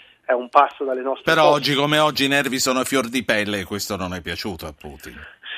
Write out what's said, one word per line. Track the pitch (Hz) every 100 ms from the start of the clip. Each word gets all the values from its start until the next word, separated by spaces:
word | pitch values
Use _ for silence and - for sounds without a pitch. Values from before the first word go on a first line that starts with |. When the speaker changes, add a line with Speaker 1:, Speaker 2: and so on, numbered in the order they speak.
| - _ -
Speaker 1:
è |
un | 123 123
passo | 147 135 - 135
dalle | 127
nostre | 131 135 -
Speaker 2:
Però | 160 151
Speaker 1:
coste. | 147
Speaker 2:
oggi | 139 139
come | 147 151
oggi | 156 131 135
i |
nervi | 139 131 127
sono | 135 131
a | 127
fior | 135 117
di | 127 110
pelle | 110 104 104
e | 90
questo | 101 - 101
non | 92
è | 90
piaciuto | 85 85 113 85 80
a |
Putin. | 76 78 69 - 62 - - -